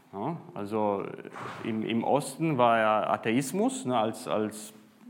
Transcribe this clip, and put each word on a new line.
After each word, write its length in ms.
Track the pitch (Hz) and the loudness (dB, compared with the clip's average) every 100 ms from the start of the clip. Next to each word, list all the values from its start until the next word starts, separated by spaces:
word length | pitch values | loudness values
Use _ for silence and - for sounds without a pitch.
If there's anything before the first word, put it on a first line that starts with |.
| - | -14
Ja, 260 | 98 131 170 - | -6 -6 -6 -10
also 500 | - 101 110 104 98 - - - - - - | -10 -4 0 2 0 -4 -10 -12 -12 -12 -8
im, 200 | 113 110 | -4 -2
im 200 | 107 117 | 0 0
Osten 540 | - 131 151 - 160 127 | 2 2 0 -2 0 4
war 200 | 120 113 | 4 6
ja 300 | 110 107 85 | 4 4 2
Atheismus, 760 | 107 117 117 - 185 254 - | 0 2 0 2 0 0 0
ne, 120 | 127 123 | 0 2
als, 300 | 110 110 - | 2 -2 -2
als, 460 | 98 107 - - - - - | 0 0 -4 -14 -18 -20 -20